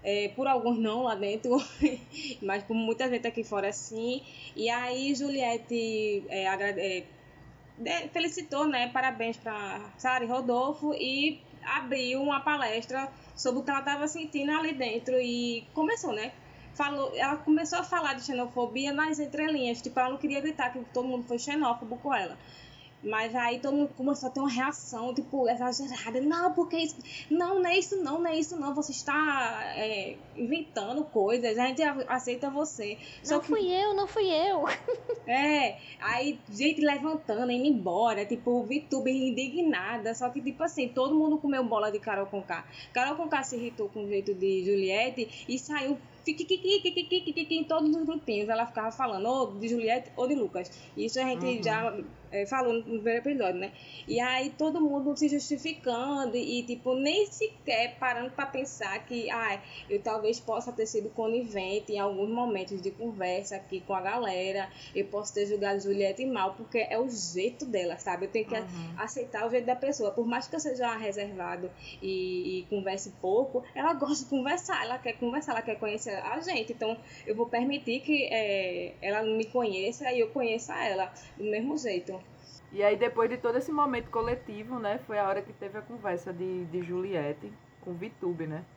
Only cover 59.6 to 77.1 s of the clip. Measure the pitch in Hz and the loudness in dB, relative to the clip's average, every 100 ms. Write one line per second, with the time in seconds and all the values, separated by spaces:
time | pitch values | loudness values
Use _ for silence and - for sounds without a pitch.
59.6 | - - - 202 214 220 214 226 - 220 | -6 -16 -4 -2 0 0 0 0 -2 -4
60.6 | 240 240 220 220 208 - 220 233 233 202 | -4 -2 -2 0 -4 -2 0 0 0 -4
61.6 | 185 202 208 208 202 196 208 233 247 202 | -2 -2 -2 0 0 0 0 0 0 0
62.6 | 185 196 185 196 233 208 180 180 196 196 | -2 -4 -4 -4 -6 -2 -2 -2 -4 -8
63.6 | - 190 175 190 185 226 226 185 185 196 | -6 -8 -2 -2 0 -2 0 -2 0 -2
64.6 | 190 - - 185 196 202 208 - 202 208 | -4 -8 -8 -4 -2 -2 -4 -2 0 2
65.6 | 202 202 196 196 196 196 262 240 190 196 | 2 0 0 2 2 2 -2 2 0 -2
66.6 | 226 233 220 220 262 233 175 170 202 247 | -2 0 0 0 0 -2 -4 0 0 -2
67.6 | 277 214 175 170 - 175 190 226 220 226 | -2 0 0 -2 -4 -2 -2 -2 -2 -2
68.6 | 214 175 165 175 220 - 247 214 226 247 | -4 -8 -8 -6 -6 -4 -6 -2 0 0
69.6 | 233 247 269 285 208 202 233 240 269 320 | 2 0 2 0 0 2 0 0 -2 -4
70.6 | 302 254 240 226 220 202 202 190 175 175 | -2 0 0 0 -2 -4 -4 -4 -4 -4
71.6 | 180 - - - 196 190 185 180 185 185 | -6 -8 -16 -8 -4 -2 0 -2 -2 -4
72.6 | 180 208 190 190 196 - 185 208 269 247 | -2 -2 -2 -4 -6 -6 2 4 4 0
73.6 | 247 - 294 311 285 294 - 277 254 349 | -4 0 2 2 0 0 0 0 2 -2
74.6 | - 370 226 254 247 226 240 269 302 233 | 0 -2 -2 -4 -4 -2 0 0 -2 -2
75.6 | 226 220 220 214 233 196 - 254 330 320 | -2 -2 -2 -4 -4 -4 -4 -4 0 -2
76.6 | 220 233 220 226 - | -2 -2 -2 -2 -8